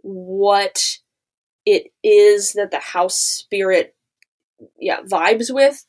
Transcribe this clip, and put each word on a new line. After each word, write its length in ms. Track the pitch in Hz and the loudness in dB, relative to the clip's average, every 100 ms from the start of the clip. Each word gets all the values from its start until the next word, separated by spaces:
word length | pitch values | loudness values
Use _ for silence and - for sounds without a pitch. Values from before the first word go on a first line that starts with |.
what 1000 | 196 190 180 190 202 202 190 - - - _ _ _ _ _ _ - | -16 -14 -10 -2 2 2 0 -4 -6 -8 _ _ _ _ _ _ 0
it 260 | 202 - _ | 0 -2 _
is 500 | 214 208 208 208 196 | 2 6 6 4 0
that 180 | 208 202 | -6 -6
the 80 | 156 | -6
house 380 | - - 277 - | -6 -4 -2 -2
spirit, 760 | - - - 196 190 180 - _ _ _ _ _ _ _ - _ | -4 -6 -8 -4 0 0 -2 _ _ _ _ _ _ _ -20 _
yeah, 220 | 185 - | -6 -6
vibes 500 | 190 180 175 226 233 | -4 -2 0 0 -2
with, 320 | 269 277 277 | 2 2 0